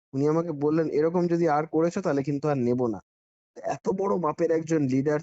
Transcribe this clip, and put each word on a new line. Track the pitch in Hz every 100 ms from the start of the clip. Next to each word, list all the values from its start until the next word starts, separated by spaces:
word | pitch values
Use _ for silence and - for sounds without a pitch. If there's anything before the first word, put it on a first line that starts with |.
| _
উনি | 135 147
আমাকে | 160 170
বললেন, | 147 143 160 156
"এরকম | 143 160 180 175
যদি | 170 170
আর | 147 156
করেছো, | 156 165 185
তাহলে | 185 139
কিন্তু | 139 143 151
আর | 143
নেব | 120 123 123
না।" | 98 - _ _ _ _ -
এত | - 147 -
বড় | 190 196 196
মাপের | 156 151 165
একজন | 160 160 160
লিডার, | 139 131 139 151